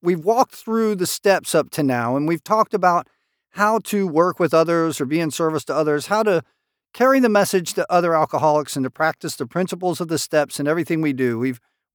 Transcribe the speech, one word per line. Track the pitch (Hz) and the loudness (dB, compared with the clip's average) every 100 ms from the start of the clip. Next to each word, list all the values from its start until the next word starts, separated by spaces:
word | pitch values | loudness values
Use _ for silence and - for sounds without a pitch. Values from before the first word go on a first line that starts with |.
we've | 175 180 165 | -2 0 0
walked | 233 - - | 2 0 -4
through | - 226 220 196 | -6 -2 0 -2
the | 175 | -4
steps | - 202 180 - 160 | -2 0 0 2 -2
up | - | 0
to | - | -2
now, | 139 120 117 135 | -2 0 -2 -2
and | 151 | -2
we've | 170 | -4
talked | - 220 220 | -2 0 0
about | 208 180 170 - _ _ _ _ | 2 2 0 -4 _ _ _ _
how | - 208 220 - | -2 0 0 -2
to | 208 190 | -2 0
work | 151 180 - | 2 2 0
with | 165 | 2
others | 160 165 170 165 143 | 2 4 2 0 -2
or | 131 | -2
be | 156 | -2
in | 165 | -2
service | - 160 151 | -2 -2 -2
to | - | -4
others, | 147 151 147 - | -2 0 -2 -2
how | 208 | 0
to | 214 165 - _ _ _ _ | 2 0 -2 _ _ _ _
carry | - 262 269 | 0 4 4
the | 240 | 4
message | 208 190 190 165 | 4 2 0 -2
to | - - | -4 0
other | 180 175 | 2 2
alcoholics | 160 151 147 151 151 135 143 | 2 0 2 2 2 0 -4
and | |
to | 131 | -6
practice | - 160 - 160 - | -2 -2 -2 -8 -8
the | 123 | -8
principles | 170 185 175 185 160 | -4 -4 -4 -4 -4
of | 165 | -4
the | 160 | -4
steps | - 151 143 - | 0 0 0 -2
in | 143 | -2
everything | 165 156 160 | -2 -2 -2
we | 156 | -2
do. | 131 123 113 | 0 -2 0
We've, | 131 123 _ _ _ | -4 -6 _ _ _